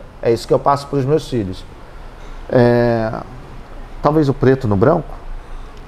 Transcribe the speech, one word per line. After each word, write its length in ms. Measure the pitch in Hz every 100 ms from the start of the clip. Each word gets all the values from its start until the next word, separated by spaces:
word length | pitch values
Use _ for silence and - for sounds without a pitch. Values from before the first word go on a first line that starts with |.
| - -
É 100 | 120
isso 160 | 117 -
que 60 |
eu 60 | 135
passo 280 | 143 139 -
pros 180 | 143 131
meus 220 | 151 -
filhos. 340 | 123 95 90 - - - - - - - - -
É, 640 | 127 120 120 120 117 110 113 - 120 - - - - - -
talvez 280 | 147 156 139
o 40 |
preto 340 | 131 123 135 110
no 80 | 98
branco. 380 | 110 170 - - - - - - - -